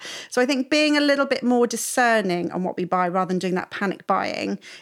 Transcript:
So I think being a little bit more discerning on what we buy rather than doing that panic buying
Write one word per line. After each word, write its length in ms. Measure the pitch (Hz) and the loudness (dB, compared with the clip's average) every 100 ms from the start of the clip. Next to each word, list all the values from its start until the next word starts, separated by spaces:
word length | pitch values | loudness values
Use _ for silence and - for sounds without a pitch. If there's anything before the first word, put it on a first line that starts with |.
| - - - | -10 -14 -6
So 120 | - | 0
I 40 | 254 | 0
think 240 | 262 262 | 0 2
being 260 | 302 302 294 | 2 4 4
a 40 | |
little 260 | 294 277 277 | 4 2 0
bit 160 | 262 | 0
more 220 | 240 247 240 | 2 4 2
discerning 840 | 226 - - 240 226 196 175 170 | 0 -4 2 4 4 2 -2 -2
on 140 | 180 | -4
what 120 | 185 - | -4 -4
we 80 | |
buy 240 | 180 185 180 | -2 0 0
rather 200 | 185 185 | 0 0
than 100 | 180 | -2
doing 160 | 185 | -2
that 160 | 180 - | -4 -4
panic 360 | - 196 - - | -6 -4 -4 -2
buying 520 | 190 - - - 202 - - | -2 -2 -4 -6 -6 -10 -10